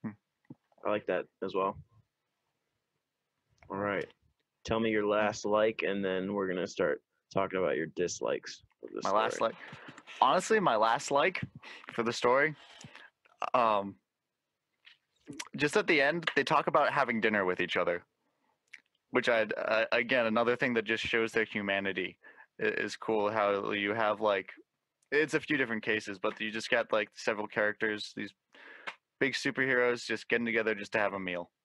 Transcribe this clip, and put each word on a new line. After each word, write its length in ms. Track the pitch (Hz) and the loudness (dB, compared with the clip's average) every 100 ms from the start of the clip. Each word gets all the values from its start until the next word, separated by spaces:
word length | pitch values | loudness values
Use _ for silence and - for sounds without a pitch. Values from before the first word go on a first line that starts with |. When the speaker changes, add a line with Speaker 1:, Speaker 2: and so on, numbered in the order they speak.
Speaker 1:
Hmm. 80 | 110 107 _ _ _ - _ _ - | -12 -14 _ _ _ -20 _ _ -4
Speaker 2:
I 40 | |
like 160 | 104 - | -4 -2
that 180 | 90 - _ | -4 -4 _
as 100 | 95 | -6
well. 240 | 95 98 - - _ _ _ _ _ _ _ _ _ _ _ _ _ _ _ _ _ - | -2 -2 -4 -14 _ _ _ _ _ _ _ _ _ _ _ _ _ _ _ _ _ -10
All 80 | 95 | -4
right. 280 | 101 95 - _ _ _ _ _ - | -2 -2 -6 _ _ _ _ _ -4
Tell 140 | 113 | 0
me 100 | 113 | 2
your 160 | 107 104 | 0 2
last 400 | 104 107 110 104 | 2 2 0 0
like, 380 | 104 110 110 87 | 4 4 2 -2
and 160 | 101 | 0
then 300 | 95 92 95 | 0 0 -2
we're 140 | 101 95 | -2 -2
gonna 200 | 90 85 | -2 -4
start 340 | - 87 71 _ _ _ | 0 0 0 _ _ _
talking 260 | - 95 92 | -2 -2 0
about 180 | 87 67 | 0 0
your 100 | 80 - | -2 -2
dislikes 680 | 87 - 60 65 - - _ _ | -4 -2 -4 -4 -6 -16 _ _
of 60 | - | -12
this 100 | 50 | -6
Speaker 1:
My 80 | - | 0
last 240 | 101 110 - | 0 0 0
Speaker 2:
story. 160 | 113 | -2
Speaker 1:
like, 40 | - - - - - - - | -4 -16 -18 -18 -20 -20 2
honestly, 380 | 123 165 - 220 | 4 4 4 2
my 160 | 165 113 | 4 4
last 360 | 110 117 - | 4 2 2
like 300 | 139 165 180 - - - - - | 2 2 0 -10 -14 -20 -18 -10
for 100 | - | -2
the 100 | 117 | -2
story, 420 | 113 123 131 151 151 - - - - - _ _ _ - | 0 2 4 2 -2 -16 -20 -20 -20 -20 _ _ _ -2
um, 420 | 127 113 104 98 - _ _ _ _ _ _ _ _ - _ _ _ - - - 139 | 2 4 2 0 -12 _ _ _ _ _ _ _ _ -20 _ _ _ -20 -14 -12 -2
just 220 | 143 214 | 2 2
at 100 | 190 | 4
the 140 | 160 | 4
end, 280 | 139 170 160 - | 4 2 0 0
they 80 | |
talk 240 | 131 151 156 | 4 2 4
about 240 | 151 135 | 4 4
having 300 | 135 123 113 | 2 2 2
dinner 240 | 110 107 92 | 2 4 2
with 160 | 90 | 0
each 160 | 87 98 | 0 0
other, 260 | 87 87 - _ _ _ _ _ _ - _ _ _ | 0 -2 -6 _ _ _ _ _ _ -20 _ _ _
which 180 | 156 - | 0 4
I, 140 | 117 | 2
uh, 420 | 107 - - 110 113 | 2 -2 0 2 2
again, 340 | 120 120 127 113 | 0 2 2 4
another 300 | 110 117 120 | 2 2 2
thing 180 | 135 117 | 2 0
that 100 | 104 | 0
just 180 | 113 | -2
shows 280 | - 117 113 | 0 0 2
their 140 | 113 107 | 0 -2
humanity 720 | 110 101 98 98 95 90 90 - - - _ | -2 -2 -2 -2 -4 -6 -10 -20 -20 -20 _
i-, 40 | 110 | -2
is 300 | - 107 - | -2 -4 -6
cool. 360 | - 110 104 | -2 0 0
How 400 | 110 101 101 107 | 2 2 0 -2
you 220 | 104 101 | -2 -2
have, 280 | 110 107 104 | 0 0 0
like, 280 | 110 98 92 - _ _ _ _ _ | 0 0 -4 -18 _ _ _ _ _
it's 220 | 143 156 | -2 0
a 60 | 156 | -2
few 180 | - 147 | -2 -2
different 260 | 127 110 | 0 -2
cases, 360 | 117 107 104 98 | -2 -2 -4 -6
but 200 | 110 107 | -6 -4
you 120 | 110 | -6
just 180 | 110 - | -6 -2
got, 220 | 120 113 | -2 0
like, 180 | 110 107 - | -2 -2 -6
several 320 | - 107 104 | -4 -4 -4
characters, 680 | - 104 104 110 104 - - | -2 -2 -2 -4 -4 -8 -12
these 180 | 104 _ _ - - - - - _ _ | -12 _ _ -20 -20 -16 -16 -16 _ _
big 140 | 135 | -2
superheroes 720 | 120 143 123 131 123 123 120 - | -2 -4 -2 0 2 2 0 -4
just 220 | 110 - | -8 -2
getting 160 | 117 117 | -2 0
together 300 | 113 110 104 | 0 0 -2
just 160 | 101 | -4
to 60 | 113 | -2
have 140 | 101 | -2
a 60 | 98 | -2
meal. 320 | 92 87 87 _ | -6 -6 -8 _